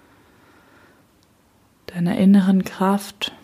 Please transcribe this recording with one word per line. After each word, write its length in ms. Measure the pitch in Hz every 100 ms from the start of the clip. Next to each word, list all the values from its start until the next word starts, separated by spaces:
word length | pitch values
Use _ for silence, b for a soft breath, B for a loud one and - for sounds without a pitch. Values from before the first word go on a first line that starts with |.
| b b b b b b b b b b b b _ _ _ _ _ _ -
deiner 320 | 180 175 -
inneren 460 | 190 202 185 190
Kraft 680 | - - 190 202 - - - -